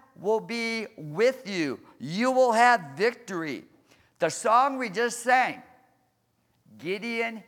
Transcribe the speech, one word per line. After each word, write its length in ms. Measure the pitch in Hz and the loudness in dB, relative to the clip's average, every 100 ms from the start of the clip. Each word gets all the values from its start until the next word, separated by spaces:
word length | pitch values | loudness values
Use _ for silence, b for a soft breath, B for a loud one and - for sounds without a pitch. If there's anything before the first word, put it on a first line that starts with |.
| _ - | _ -8
will 240 | 180 220 | -2 -2
be 460 | 175 233 226 226 202 - | -2 -4 -4 -4 -8 -12
with 500 | 151 156 240 254 190 | -10 2 2 2 -6
you. 320 | 190 147 113 B B | -4 -2 -4 B B
You 320 | 131 185 254 | -8 -2 2
will 200 | 254 247 | 4 4
have 300 | 220 247 233 147 135 | 6 6 4 0 -2
victory." 680 | 226 233 - 180 156 104 - _ b b b b | -2 -2 -8 -6 -6 -8 -12 _ b b b b
The 100 | 160 | -2
song 480 | - 226 233 277 269 | 0 4 4 4 0
we 120 | 233 | -6
just 300 | 180 233 233 | -2 -2 -2
sang, 400 | 247 254 214 - - _ _ _ _ _ _ _ _ _ _ 107 | 2 2 2 -4 -16 _ _ _ _ _ _ _ _ _ _ -12
Gideon 640 | 151 202 233 233 226 220 | -8 -6 -4 -4 -4 -6